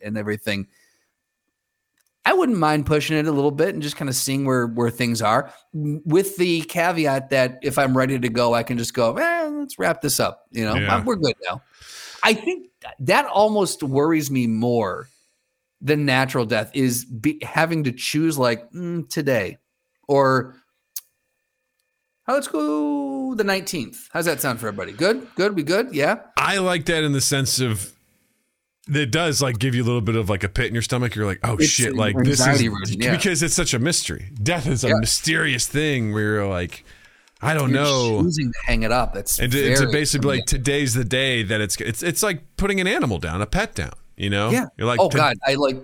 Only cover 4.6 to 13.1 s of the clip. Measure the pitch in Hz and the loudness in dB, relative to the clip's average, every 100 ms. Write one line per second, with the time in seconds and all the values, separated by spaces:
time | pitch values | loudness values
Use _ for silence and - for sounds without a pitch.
4.6 | 117 117 120 127 120 110 107 123 - - | 0 0 0 0 -2 0 2 2 0 -10
5.6 | _ 156 147 151 160 170 196 180 180 170 | _ -6 -4 -4 2 2 2 0 0 0
6.6 | - 175 175 165 147 135 131 131 127 127 | -2 0 0 2 0 0 0 2 2 0
7.6 | 143 139 135 127 131 131 123 120 120 117 | -2 2 2 4 2 0 0 2 2 2
8.6 | 117 120 113 127 120 - 339 339 311 294 | 0 -4 -2 0 0 2 0 0 -4 -6
9.6 | 285 - 180 160 143 - 98 - _ 113 | -8 -2 -2 0 -2 0 -2 -4 _ -4
10.6 | 107 113 101 - 240 202 143 - 90 113 | 0 0 2 0 0 0 0 -2 -6 -8
11.6 | - _ - - - - 220 220 339 359 | -12 _ -20 -20 -18 0 2 2 -2 -6
12.6 | - _ - - 127 | -10 _ -20 -6 2